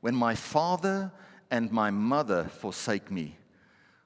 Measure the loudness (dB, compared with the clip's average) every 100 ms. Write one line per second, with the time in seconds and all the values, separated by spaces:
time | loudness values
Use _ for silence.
0 | 0 2 2 0 0 0 2 0 0 0
1 | -4 -10 -20 -20 _ -2 0 2 2 2
2 | 2 2 2 0 0 -6 -8 -6 -2 -2
3 | -2 -6 -6 -10 -20 _ _ _ _ _